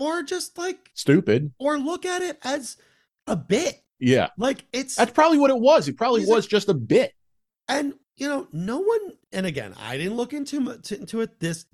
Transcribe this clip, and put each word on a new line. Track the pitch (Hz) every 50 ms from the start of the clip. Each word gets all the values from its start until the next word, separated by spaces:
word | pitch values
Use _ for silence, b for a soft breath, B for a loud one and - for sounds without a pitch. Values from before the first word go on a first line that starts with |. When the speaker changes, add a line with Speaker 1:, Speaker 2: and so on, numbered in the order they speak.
Speaker 1:
or | 269 302 330 349 302
just, | 277 370 359 - - - -
like, | 339 370 370 - _ _ _
Speaker 2:
Stupid. | - - - 139 180 - - 107 127 151 147 - -
Speaker 1:
or | 262 285 302 285
look | 262 302 349 349 -
at | 370 359 359 370
it | 359 302 - -
as | 254 277 302 247 - - - _ _ _ _ _ _ _ _ _
a | - 214
bit. | 165 127 - 185 254 349 269 - - _ _ _ _
Speaker 2:
Yeah. | 127 123 131 123 87 - -
Speaker 1:
Like, | - 220 269 277 - - _ -
it's | 247 269 - -
Speaker 2:
That's | - 240 233 -
probably | - 311 330 330 285
what | 285 269
it | 269 240
was. | 226 262 320 302 147 143
It | 127
probably | - 226 247 247 226
Speaker 1:
He's | 196 190
a | 226
Speaker 2:
was | 226 208
just | - 208 208 202 -
a | 185
bit. | 139 117 104 151 220 254 - - _ _ _ _ _ _ _ _ _ _ -
Speaker 1:
And, | 254 285 294 285 277 - _ _ _
you | _ 277 285
know, | 285 277 - - -
no | 156 180 196 233 302
one, | 392 415 466 440 415 370 - - _ _ -
and | 190 185
again, | 185 143 131 110 98 90 -
I | 104 110 123
didn't | 139 160 190 220
look | 240 240 247 294
into | 294 285 277 277 294
mu-, | 254 240 247 233
t-, | - - 208
into | - - - - 226
it | 226 - - _
this | 160 165 165 160 - _